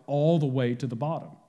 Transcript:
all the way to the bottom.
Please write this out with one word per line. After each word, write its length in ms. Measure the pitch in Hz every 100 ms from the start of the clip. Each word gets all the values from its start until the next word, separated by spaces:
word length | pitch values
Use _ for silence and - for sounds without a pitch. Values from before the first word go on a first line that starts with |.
| -
all 320 | 143 151 170
the 80 | 147
way 300 | 127 123 120
to 100 | 131
the 80 |
bottom. 360 | 117 147 160 160 -